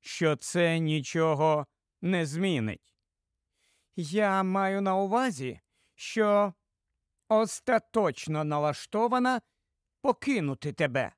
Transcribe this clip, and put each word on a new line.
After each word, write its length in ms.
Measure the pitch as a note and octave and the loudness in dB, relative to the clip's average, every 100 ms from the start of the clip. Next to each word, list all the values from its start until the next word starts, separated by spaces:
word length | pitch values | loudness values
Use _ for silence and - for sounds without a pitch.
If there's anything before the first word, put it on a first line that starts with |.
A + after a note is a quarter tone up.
що 360 | - - D#3+ D3 | -12 0 0 0
це 420 | - F3 E3+ E3 | -2 0 2 2
нічого 880 | D#3+ D#3 C3 E3+ D#3+ D3 D#3 D3+ C#3 _ _ _ | 0 -2 -2 0 0 2 2 2 -2 _ _ _
не 240 | F3 F#3 D#3+ | -2 -2 -2
змінить?» 640 | D3+ G3 D#3 A2 F#2+ _ _ _ _ _ _ _ _ _ _ _ - | -2 -2 0 -2 -6 _ _ _ _ _ _ _ _ _ _ _ -10
«Я 400 | D#3+ F#3+ G#3 F#3+ | -4 0 2 2
маю 380 | F#3+ F#3+ F#3+ G3 | 2 0 0 0
на 160 | G3 F#3+ | 0 0
увазі, 640 | G3 A3 C4 D#3 C3 - _ _ _ | 0 0 0 -4 -8 -10 _ _ _
що 600 | _ - - G#3+ G#3 G3+ - _ _ _ _ _ _ _ | _ -8 0 4 4 2 -2 _ _ _ _ _ _ _
остаточно 1160 | A3 A3 - - A#3 - A3+ G3 C#3 - D3+ | 2 2 -4 0 0 0 0 0 0 -4 -4
налаштована 960 | D3+ D3 D3+ C#3+ - G#3 A3+ B3+ B3+ B3+ _ _ _ _ _ _ | -2 0 0 -2 -6 -2 0 2 2 0 _ _ _ _ _ _
покинути 720 | - A#3+ - C4 D3+ C3 D3+ | -2 -2 0 0 0 -4 -8
тебе. 400 | - D3+ B2+ A#2+ | -2 -2 -2 -4